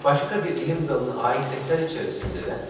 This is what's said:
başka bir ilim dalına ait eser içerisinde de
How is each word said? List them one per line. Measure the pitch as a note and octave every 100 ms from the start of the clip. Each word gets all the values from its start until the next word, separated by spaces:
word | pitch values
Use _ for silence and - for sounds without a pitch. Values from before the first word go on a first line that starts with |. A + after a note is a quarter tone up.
başka | - - - G#3 E3+
bir |
ilim | - D3+ D#3+ D3+
dalına | B2+ B2 B2
ait | A#2+ C#3 C3+ C#3
eser | - D#3+
içerisinde | D#3+ - - - - -
de | - - -